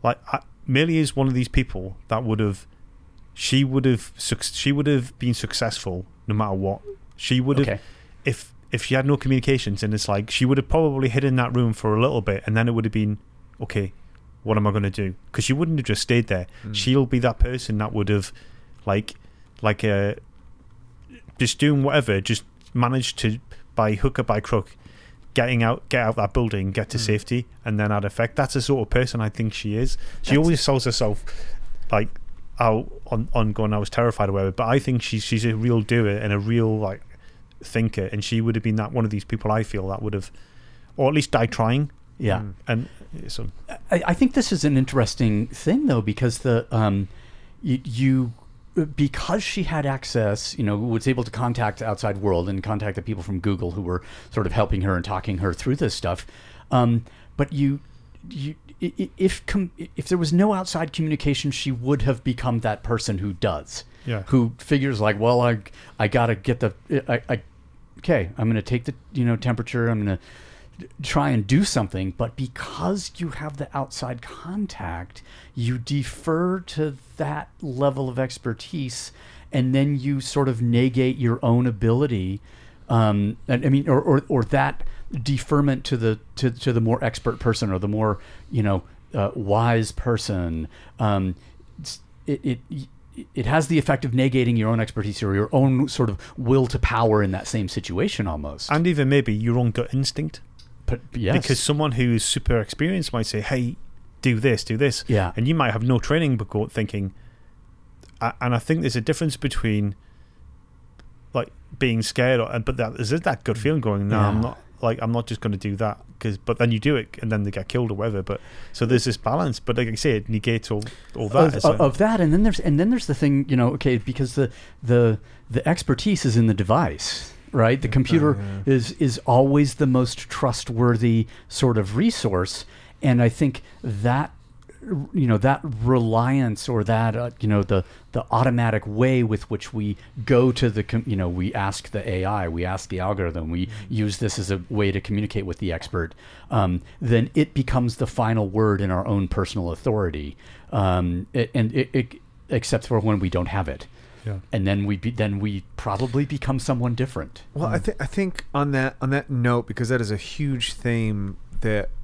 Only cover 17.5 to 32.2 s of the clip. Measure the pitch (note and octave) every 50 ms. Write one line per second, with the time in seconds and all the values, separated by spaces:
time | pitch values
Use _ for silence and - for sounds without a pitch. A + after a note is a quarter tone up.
17.5 | B2+ B2+ - - A2 G#2 G#2+ G#2+ A2 G#2+ G2+ G2 G#2 G2+ G2 - - - - -
18.5 | - - - - - - - G#2 G2 G#2 G#2 - - - - - - _ - -
19.5 | - - - G#2+ G#2 - - G#2+ G2+ G2 G2+ G2+ A2 - - - - - - -
20.5 | - - - - - - - - - - - - - - - - - - C3 A#2
21.5 | - - D3 D3 D3 C#3 C3+ C#3+ C#3 D3+ B2+ A2 G2+ G2 G2 - A2+ - - -
22.5 | - - - - - A#2+ B2 A#2+ C3 C3 A#2+ - - - - A2 G#2+ A#2+ - -
23.5 | - - - - - - A2 G#2+ G#2+ G2+ - C3 - - A#2+ - G#2+ G#2+ - -
24.5 | B2+ G#2+ F#2+ - - - - - - - - - - - - - - - A#2+ B2
25.5 | B2+ A#2 A#2 A2+ A#2+ - - - - B2 A#2 A2 A2 - G#2 G2 - C3 A#2+ A2
26.5 | G#2+ G2+ F#2+ G2 F#2+ B2 G#2 - - A#2 A2+ A2 G#2+ G#2 - - A#2+ B2 A#2+ -
27.5 | - - - A2+ G#2+ G#2 G#2 G#2 G#2 G#2 G2 G2 - - A#2 A#2 - - C#3 A#2+
28.5 | - C#3 A#2+ - C#3 C3 G#2+ - - - B2+ B2 - A#2+ A2 G#2+ - - A#2 A2
29.5 | - - - G#2+ G#2 A2+ - - - - - - - - - - C#3 D3 D#3 E3+
30.5 | E3 C3+ - - C3+ C3 - B2+ A#2 - B2 G#2+ G2+ - - - - - - -
31.5 | - - - - - - - - - G#2 G#2 - - -